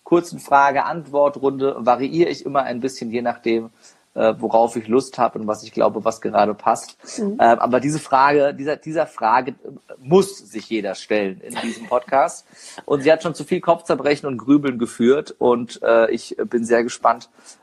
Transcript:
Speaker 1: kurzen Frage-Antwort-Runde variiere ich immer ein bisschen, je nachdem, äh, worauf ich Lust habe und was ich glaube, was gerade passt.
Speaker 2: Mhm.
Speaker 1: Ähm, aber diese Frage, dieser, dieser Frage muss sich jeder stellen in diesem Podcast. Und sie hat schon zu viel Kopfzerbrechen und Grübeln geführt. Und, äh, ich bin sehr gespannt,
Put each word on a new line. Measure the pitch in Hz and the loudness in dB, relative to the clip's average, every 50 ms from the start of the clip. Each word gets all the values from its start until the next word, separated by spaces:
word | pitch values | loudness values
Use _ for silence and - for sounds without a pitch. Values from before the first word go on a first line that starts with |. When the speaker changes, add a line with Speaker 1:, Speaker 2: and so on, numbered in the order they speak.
| _ | _
Speaker 1:
kurzen | - 170 170 170 170 165 139 | 0 2 2 2 -2 -8 -16
Frage-Antwort-Runde | - - 143 139 139 143 135 139 - - 160 170 151 135 139 143 143 143 143 127 135 139 139 131 135 139 - 123 | -2 2 4 4 4 4 2 0 -2 -2 -4 -8 -10 -4 0 2 2 2 0 0 -2 -2 -2 0 -2 -2 -2 0
variiere | 113 120 123 117 135 - 156 165 170 - | 0 2 2 2 0 -2 0 0 0 0
ich | 143 - - | 0 -4 -6
immer | 139 139 139 127 | -4 -2 -2 -2
ein | 120 123 123 | -2 -4 -6
bisschen, | 123 131 - - 123 117 | -6 -6 -6 -8 -8 -8
je | 110 120 120 | -6 -4 -4
nachdem, | 120 117 - - 117 113 113 113 113 - _ _ _ _ _ _ _ _ | -4 -6 -4 -2 -2 -2 -2 -2 -6 -12 _ _ _ _ _ _ _ _
äh, | - 110 110 107 - | 0 0 0 0 0
worauf | 117 110 - 113 117 - - 120 | -2 0 2 4 2 2 0 -4
ich | 107 107 | -4 0
Lust | 113 135 135 - - - | 0 0 0 -2 -2 -2
habe | 120 113 - 113 | -2 -2 -2 -4
und | 110 104 | -6 -6
was | 107 107 113 | -6 -6 -10
ich | 110 - | -8 -2
glaube, | 113 110 107 101 110 101 | 0 0 0 0 -2 -4
was | 113 113 - | -4 -4 -4
gerade | - 107 104 104 104 107 104 | -6 -2 0 2 2 0 0
passt. | - - 117 117 - - - - _ - - - - | -2 -2 -2 -2 -2 -4 -10 -20 _ -20 -16 -10 -6
Speaker 2:
Mhm. | 214 196 107 - | -6 -6 0 2
Speaker 1:
Ähm, | 113 117 120 - | 4 4 4 4
aber | - 120 120 123 | 2 0 0 0
diese | 120 147 151 151 | 0 -2 -4 -6
Frage, | - - - 131 135 143 147 147 139 147 139 | -4 -2 2 2 4 4 4 2 2 0 -2
dieser, | 131 139 151 147 - | -4 -6 -8 -8 -8
dieser | - 156 156 165 147 - | -8 -6 -4 -4 -4 -4
Frage | - - 117 110 117 131 127 139 117 - - - 139 - _ - - - | -6 -4 0 2 2 2 0 -2 -8 -12 -16 -20 -20 -20 _ -20 -20 -18
muss | 131 131 170 196 185 - - - | -2 2 4 4 4 2 -2 -12
sich | 120 104 - 107 - - | -20 -16 -14 -14 -8 -6
jeder | 113 110 98 98 92 | -4 -4 -4 -4 -6
stellen | - - - 107 107 101 95 95 - | -8 -4 -2 -2 0 0 -2 -6 -8
in | - - - | -14 -12 -10
diesem | - - 117 110 - 117 - | -8 -8 -8 -8 -10 -6 -4
Podcast. | 123 123 - - 139 135 151 175 - - - _ _ - - - - - - | -2 -2 -2 0 2 2 2 0 -2 -8 -18 _ _ -20 -20 -20 -20 -16 -4
Und | - 143 143 | -2 -2 0
sie | 131 151 | 4 4
hat | 160 156 - | 4 4 2
schon | 170 151 | -2 -8
zu | - 147 | -8 -6
viel | - 185 175 | -4 -4 -2
Kopfzerbrechen | - 175 170 170 - - 160 151 139 143 147 147 - 143 | 0 0 0 0 0 -2 -4 -2 0 0 0 0 -2 -6
und | 131 117 | -8 -6
Grübeln | 107 131 143 147 143 139 123 113 | 0 2 2 2 2 0 -2 -2
geführt. | 117 107 - - 117 120 135 147 151 - - - | -4 -6 -2 0 2 4 4 2 0 -4 -6 0
Und, | 127 123 120 120 123 117 - - - | 2 2 2 2 0 -6 -10 -4 0
äh, | 113 117 113 113 110 | 2 4 4 4 2
ich | 117 117 - - - - 113 110 | 0 -4 -8 -10 -8 -8 -6 -4
bin | - 120 117 | -2 -2 0
sehr | 110 117 117 117 | 2 2 0 0
gespannt, | 120 - - - 117 117 120 117 - _ _ _ - - _ | -2 -4 -2 0 0 0 0 -4 -14 _ _ _ -20 -20 _